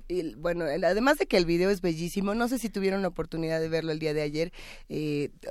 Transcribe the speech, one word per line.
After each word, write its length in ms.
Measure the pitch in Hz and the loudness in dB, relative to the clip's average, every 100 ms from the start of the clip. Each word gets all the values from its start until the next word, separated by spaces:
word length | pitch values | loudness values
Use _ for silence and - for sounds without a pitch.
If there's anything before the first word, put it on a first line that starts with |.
| - | -4
el, 300 | 180 160 110 | -4 -4 -4
bueno, 280 | 175 170 160 | -4 -2 0
el, 200 | 156 170 | 2 2
además 320 | 196 262 302 | 4 4 4
de 80 | 381 | 4
que 100 | 208 | 4
el 100 | 165 | 4
video 240 | 170 190 | 4 4
es 120 | 202 | 2
bellísimo, 520 | 180 160 170 196 196 214 | 2 0 -2 0 0 2
no 120 | 233 | 0
sé 100 | 254 | 0
si 120 | 220 | -2
tuvieron 320 | 202 190 196 | 0 0 2
la 80 | 185 | 0
oportunidad 500 | 165 160 160 160 160 | -2 -4 -4 -2 0
de 80 | 160 | 0
verlo 240 | 160 160 | 0 0
el 80 | 156 | -2
día 140 | 156 | 0
de 80 | 151 | 0
ayer, 320 | 151 151 170 - - - - | 0 0 -4 -6 -16 -16 -8
eh, 420 | 151 151 147 143 - - | -4 -2 0 -2 -6 -14